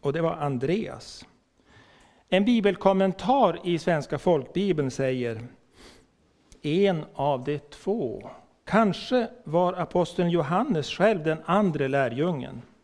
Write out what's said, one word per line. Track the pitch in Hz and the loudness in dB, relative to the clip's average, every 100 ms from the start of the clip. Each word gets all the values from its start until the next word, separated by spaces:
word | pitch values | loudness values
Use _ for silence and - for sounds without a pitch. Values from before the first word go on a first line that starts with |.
och | 143 | -2
det | 147 | -2
var | 165 | -2
Andreas. | 170 147 131 135 190 - - - - - _ _ _ _ - - _ _ _ _ | -2 -4 -2 -2 -2 -4 -12 -16 -20 -20 _ _ _ _ -20 -20 _ _ _ _
En | 185 202 | 0 4
bibelkommentar | 240 202 185 190 190 190 190 185 269 214 175 | 4 2 2 4 4 2 0 0 4 4 2
i | 180 170 | -2 -2
Svenska | 170 160 135 151 | 2 0 0 -2
folkbibeln | - 160 123 180 202 156 135 | 2 2 0 -2 0 0 -2
säger: | 123 135 127 120 110 120 - _ _ - - _ _ _ _ _ - | -2 -2 -2 -4 -6 -12 -18 _ _ -20 -20 _ _ _ _ _ -10
"En | 151 165 196 170 147 | -2 2 2 0 -6
av | - 139 135 | -4 -2 -2
de | 127 147 | -2 -6
två." | - - - 220 135 - - - - _ - | -8 -12 -4 -4 -4 -6 -12 -20 -20 _ 0
Kanske | 202 220 170 - 254 220 - | 2 4 0 0 0 0 -8
var | - 160 180 | -2 2 2
aposteln | 180 160 180 170 - 175 | 0 -2 0 0 0 0
Johannes | 170 143 175 269 170 135 | 2 2 0 0 0 -2
själv | - 196 208 | 2 2 2
den | 156 156 - | 0 -4 0
andre | 185 202 151 135 | 2 2 0 0
lärjungen. | 139 131 120 170 156 123 123 - _ | 0 0 0 -2 -2 -6 -12 -16 _